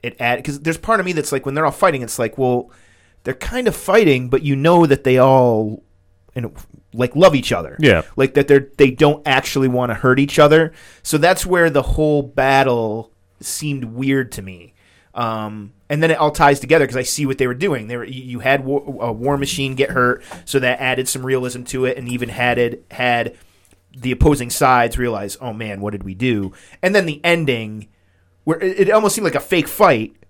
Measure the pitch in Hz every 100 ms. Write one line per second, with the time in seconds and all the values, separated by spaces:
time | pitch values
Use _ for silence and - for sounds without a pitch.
0 | 120 - 120 127 127 143 151 160 - 220
1 | 180 160 139 135 135 143 156 - 190 135
2 | 117 - 113 - 127 123 - _ _ _
3 | _ _ - 131 - 254 240 - - 220
4 | 185 127 127 - 143 135 156 175 165 135
5 | 131 127 131 135 123 110 110 104 _ _
6 | _ _ _ 127 117 - - - _ 113
7 | 123 143 185 143 - 98 82 - 151 87
8 | - - 131 - 139 139 - - 139 123
9 | 151 151 151 131 - 139 131 123 123 107
10 | 131 131 143 - 147 156 165 - - _
11 | - 156 165 185 185 180 165 143 - -
12 | 151 147 135 - 135 135 135 120 113 110
13 | 110 _ _ _ - - 151 139 117 117
14 | 135 135 127 - 95 90 - _ _ _
15 | _ - 117 110 107 107 101 _ _ 147
16 | 160 156 151 151 147 143 127 156 135 123
17 | 123 - 143 131 127 123 190 135 107 120
18 | 117 131 127 120 123 139 131 139 143 131
19 | 120 110 127 143 139 143 135 131 139 127
20 | 123 - - - - 139 127 123 131 127
21 | 127 135 127 131 127 123 123 131 127 127
22 | 123 123 120 - 123 120 120 - _ -
23 | 123 120 117 - _ _ _ _ _ 131
24 | 123 123 151 139 120 - 135 127 120 127
25 | 123 104 101 - 127 107 107 101 101 101
26 | 95 95 127 107 95 - - - 185 202
27 | 170 147 170 170 147 120 107 107 104 _
28 | _ _ _ _ - 160 190 190 190 214
29 | 208 202 190 135 - 180 147 - 196 123
30 | 113 _